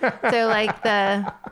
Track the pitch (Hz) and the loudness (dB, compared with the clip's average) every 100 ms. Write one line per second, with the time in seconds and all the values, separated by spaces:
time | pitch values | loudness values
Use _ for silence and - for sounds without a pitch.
0 | 262 - 247 240 226 214 214 - 226 208 | -4 -2 0 2 2 2 0 -2 0 2
1 | 196 202 202 - - | 2 0 -4 -10 -10